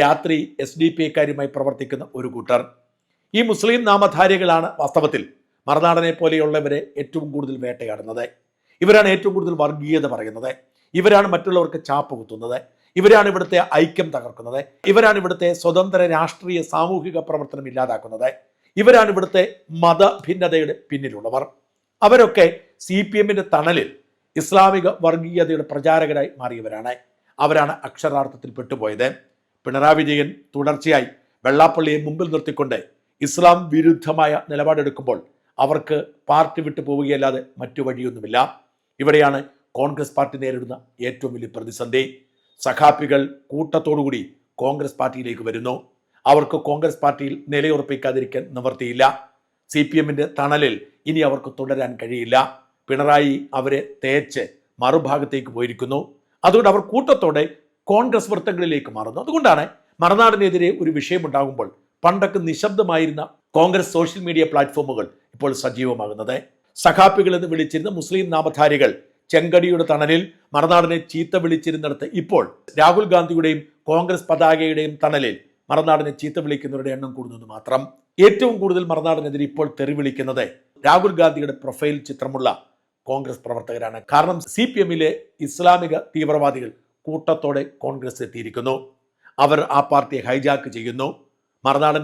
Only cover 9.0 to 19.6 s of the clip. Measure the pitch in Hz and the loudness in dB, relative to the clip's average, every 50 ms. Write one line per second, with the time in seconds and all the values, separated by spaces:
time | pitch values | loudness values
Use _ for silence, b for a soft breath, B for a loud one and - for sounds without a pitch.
9 | 208 196 190 190 - 202 185 190 170 170 170 147 147 151 156 151 147 151 156 160 | 6 6 2 2 0 -2 -2 0 -2 -2 -2 0 -2 -2 -2 -6 -2 0 0 0
10 | 143 139 123 110 110 107 110 113 123 127 131 - _ _ _ _ _ _ - 175 | 0 -2 -4 -6 -8 -10 -10 -10 -10 -10 -10 -12 _ _ _ _ _ _ -4 2
11 | 180 214 208 196 196 190 175 170 170 190 185 180 165 160 170 165 - - 139 143 | 4 6 6 6 4 2 0 -2 -2 0 0 2 0 0 -4 -8 -6 -4 -4 -4
12 | 143 - 139 113 110 - 117 110 113 120 123 135 - _ _ _ _ _ _ 180 | -4 -6 -10 -14 -14 -16 -14 -12 -10 -8 -8 -8 -10 _ _ _ _ _ _ 4
13 | 185 208 220 214 202 202 190 185 175 - 185 175 - - 156 151 165 160 - - | 6 8 8 8 6 4 2 -2 -2 0 2 0 2 2 2 2 2 2 0 -4
14 | 175 160 - 127 117 117 - - 117 120 123 139 139 - _ _ - 196 196 226 | -4 -4 -6 -10 -10 -12 -16 -16 -14 -10 -8 -10 -10 -10 _ _ -2 2 4 4
15 | 220 214 208 196 180 175 180 180 180 175 175 175 - 170 165 185 185 190 190 185 | 6 6 4 2 -2 -4 -4 -2 0 -2 0 0 -2 0 2 2 2 2 2 2
16 | 180 170 160 156 165 160 - - 185 180 180 170 160 160 - 160 165 180 190 175 | 2 2 2 0 0 -2 -4 -10 -10 -6 -6 -6 -6 -4 -2 -2 -2 -2 -2 -6
17 | 151 185 160 165 160 - 156 151 143 - - 139 135 127 123 131 131 120 113 107 | -6 -6 -6 -6 -6 -4 -6 -6 -6 -10 -14 -14 -14 -10 -6 -4 -4 -4 -4 -8
18 | - 113 110 110 123 131 - - _ _ _ _ _ _ _ 185 208 - 262 226 | -10 -12 -8 -6 -4 -4 -4 -8 _ _ _ _ _ _ _ 2 4 6 6 6
19 | 214 208 196 190 185 180 - 185 180 - - - | 6 4 2 -2 -2 0 0 0 0 0 -4 -12